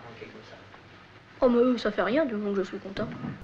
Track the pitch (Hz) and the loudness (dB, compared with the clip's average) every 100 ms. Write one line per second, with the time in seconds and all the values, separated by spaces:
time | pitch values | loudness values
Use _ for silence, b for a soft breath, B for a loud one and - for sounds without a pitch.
0 | 117 110 110 - - - - - - - | -16 -16 -16 -16 -18 -20 -20 -20 -20 -20
1 | - - - - 262 240 254 233 214 208 | -20 -20 -20 0 4 6 6 4 0 0
2 | 185 285 277 208 208 196 185 196 190 196 | 2 2 2 0 0 0 -2 -6 -8 -6
3 | 233 240 - - | -6 -6 -8 -10